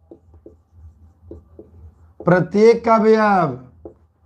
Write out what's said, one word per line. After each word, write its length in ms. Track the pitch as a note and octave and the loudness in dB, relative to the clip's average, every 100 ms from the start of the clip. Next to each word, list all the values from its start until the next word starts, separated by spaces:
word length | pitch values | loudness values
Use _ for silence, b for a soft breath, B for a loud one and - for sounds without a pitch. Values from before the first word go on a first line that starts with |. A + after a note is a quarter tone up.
| _ - _ - - _ _ _ - _ - _ - - _ - - - - _ _ - | _ -20 _ -20 -20 _ _ _ -20 _ -20 _ -20 -20 _ -20 -20 -20 -20 _ _ -10
प्रत्येक 640 | - F3+ F3 G3+ A3 A#3 | -2 -2 -2 0 2 2
का 100 | A#3 | 0
अवयव 640 | A3+ A3 A3 G#3+ G3 D#3+ B2 - _ - - _ _ | 0 2 2 2 0 -2 -6 -18 _ -20 -20 _ _